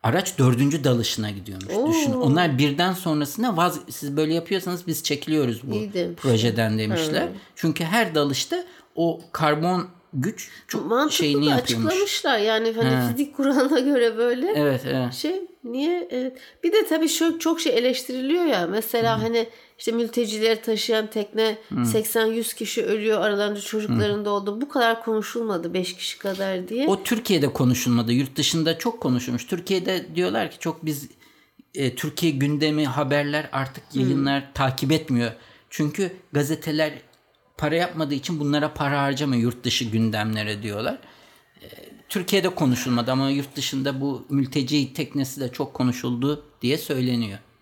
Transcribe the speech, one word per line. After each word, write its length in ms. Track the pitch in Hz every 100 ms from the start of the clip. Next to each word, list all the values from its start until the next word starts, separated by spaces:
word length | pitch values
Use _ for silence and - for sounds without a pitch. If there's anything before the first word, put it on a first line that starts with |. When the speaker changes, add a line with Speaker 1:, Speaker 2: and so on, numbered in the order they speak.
Speaker 1:
Araç 360 | 113 160 190 -
dördüncü 460 | 127 120 143 151
dalışına 460 | 135 120 110 - 107
gidiyormuş. 640 | 98 101 95 95 214 294 320
Düşün. 160 | 285
Speaker 2:
Oo. 80 | 254
Speaker 1:
Onlar 380 | 247 156 170 131
birden 340 | 147 139 180
sonrasında 640 | 180 170 151 143 - 240 170
vaz-, 240 | 175 151 -
"Siz 260 | - 143 143
böyle 180 | 156
yapıyorsanız 520 | 165 165 196 180 175 175
biz 160 | 156
çekiliyoruz 580 | - 143 - 156 127 113
bu 120 | 135
Speaker 2:
İyi 180 | 208 214
demişler. 240 | 185 175 170
Speaker 1:
projeden." 640 | 135 113 117 110 110 110
demişler. 440 | 107 165 156 151
Speaker 2:
Hı. 100 | - - - -
Speaker 1:
Çünkü 280 | 165 -
her 300 | 160 220 208
dalışta 500 | 156 143 135 - 349 359 - _
o 260 | - 170 160 -
karbon 560 | - 156 151 170 180 175 - _
güç 380 | 135 156 226 - - -
çok 180 | 214 147
Speaker 2:
Mantıklı 300 | 233 302 -
Speaker 1:
şeyini 300 | 156 285 147
Speaker 2:
da 40 |
Speaker 1:
yapıyormuş. 420 | 147 247 117 113
Speaker 2:
açıklamışlar. 460 | 370 403 - 311 233
Yani 340 | 214 220 226
hani 240 | 226 226 254
Speaker 1:
He. 120 | 240
Speaker 2:
fizik 260 | 240 285 -
kuralına 420 | 277 277 262 302
göre 380 | 269 277 233 220
böyle 360 | 240 254 339 427
Speaker 1:
Evet, 260 | 147 127 151
evet. 280 | 135 127
Speaker 2:
şey, 260 | 131 302 381 349 -
niye? 440 | 240 247 302 349 339
Evet. 280 | 254 262 254 - _
Bir 80 | 339
de 140 | 427 -
tabii 200 | 311 311
şu 300 | - 330 330
çok 220 | 330 320
şey 180 | 320 226
eleştiriliyor 680 | 254 254 - 254 269 349
ya. 220 | 339 269 180
Mesela 480 | 202 220 233 226
Speaker 1:
Hı 40 | 220
hı. 40 |
Speaker 2:
hani 260 | 226 233 226 - - _
işte 140 | -
mültecileri 680 | 233 226 240 220 214 226 220
taşıyan 480 | 226 214 - 220 214
tekne 480 | 214 208 214 220 214 -
Speaker 1:
Hı. 180 | - 120
Speaker 2:
seksen 400 | 214 214 226 220
yüz 280 | 226 220
kişi 300 | - 214 -
ölüyor, 360 | 185 214 214 214
aralarında 400 | 208 202 208 208
çocukların 580 | - 220 214 233 208 208
Speaker 1:
Hı. 60 |
Speaker 2:
da 60 | 208
olduğu. 300 | 202 196 208
Bu 80 | 285
kadar 360 | 277 233 226
konuşulmadı 680 | 226 220 202 233 226 180 170
beş 220 | 180 180 -
kişi 220 | - -
kadar 500 | 196 185 196 185 180
diye. 180 | 226 277
Speaker 1:
O 160 | 196
Türkiye'de 500 | - 220 - 175 147
konuşulmadı. 600 | - 127 120 127 120 113
Yurt 240 | 123 135 -
dışında 420 | 143 165 160 165
çok 220 | 240 226
konuşulmuş. 460 | 143 127 127 120 -
Türkiye'de 600 | 180 180 190 185 185 -
diyorlar 360 | 160 180 196 170
ki 80 | -
çok 260 | 170 160
biz, 240 | 156 143 139 - - _ _ _ _
e, 200 | - 131
Türkiye 380 | - 151 - 170
gündemi, 540 | 135 143 147 156 151 143
haberler 600 | 127 139 143 143 151 151
artık 320 | 135 131 - -
Speaker 2:
Hı. 60 | 135
Speaker 1:
yayınlar 520 | 131 139 139 139 135
takip 380 | - 135 131 139
etmiyor. 380 | 156 156 123 117 113 - - _
Çünkü 420 | - 151 - 185 185 _
gazeteler 600 | 143 143 156 165 151 156 - - _ _ _ _ -
para 180 | 151 165
yapmadığı 380 | 175 160 151
için 260 | 143 135 160
bunlara 340 | 147 147 147
para 280 | - 143 143
harcama, 340 | 139 135 143 123
yurt 280 | 117 120
dışı 200 | 131 -
gündemlere 800 | 117 113 113 107 107 107 107 104
diyorlar. 360 | 110 101 127 269 - - - - _ _
E, 40 | - - - - _
Türkiye'de 460 | 196 180 196 180
konuşulmadı 580 | 185 143 123 135 120 117
ama 180 | 131 135
yurt 260 | 139 135 -
dışında 440 | - 139 135 131
bu 260 | 139 123 -
mülteci 640 | 139 135 147 127 151 131
teknesi 480 | - 139 147 135 -
de 120 | 127
çok 220 | - 135
konuşuldu 720 | - 127 120 127 120 139 147 - _
diye 160 | 120 156
söyleniyor. 600 | - 139 127 120 110 98 - _